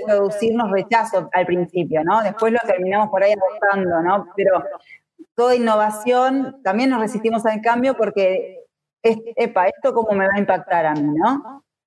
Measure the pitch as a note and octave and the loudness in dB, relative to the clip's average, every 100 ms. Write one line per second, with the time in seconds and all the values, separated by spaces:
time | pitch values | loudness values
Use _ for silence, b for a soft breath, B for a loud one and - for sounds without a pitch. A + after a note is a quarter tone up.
0 | G#3+ G#3 G3+ G#3 A3+ A3+ A3 G3 F#3+ A#3 | 2 2 2 0 -2 0 0 -2 2 0
1 | G#3+ F#3+ D#3+ F3+ F3 F3+ F3 F#3 E3 D#3 | 0 -2 0 0 0 0 -2 -4 -2 -2
2 | D#3+ G#3+ G#3 - A3 A#3 A3+ F#3 F#3 G3+ | 0 0 0 -2 0 0 0 -2 0 0
3 | G#3 F#3+ G3 G#3 F#3+ - G3+ G3 F#3 E3+ | 0 2 2 2 0 0 0 2 0 0
4 | F3 G3+ F#3 - G3 F3+ - F3 B B | 0 0 -2 -2 2 2 0 -12 B B
5 | _ - - - A#3+ B3 A#3 G#3+ G#3+ G#3+ | _ -20 -10 0 2 2 2 2 2 -2
6 | B3 B3 C4 C4+ C4 - F#3+ G3+ C4 B3 | 0 2 2 0 -4 -6 -4 0 0 0
7 | A3 G#3+ A3+ A3+ A3+ G#3+ A3 A#3+ B3+ B3+ | -2 -2 -2 -2 -2 0 0 0 0 0
8 | G#3+ G3+ F#3+ F#3+ - F#3 - _ _ _ | -2 0 0 0 -4 -12 -20 _ _ _
9 | A3+ A3 A3+ A3+ A#3+ A#3 F#3 G3 C4+ A#3 | 0 0 -4 -4 -2 0 0 0 -2 0
10 | A3 G3 F#3+ G3+ G3 F3+ - F3 D#3 D3+ | 0 0 0 0 0 -2 0 0 0 0
11 | D3 D3+ G3+ C#4 C4 C#4 _ _ | -2 0 0 -2 -6 -18 _ _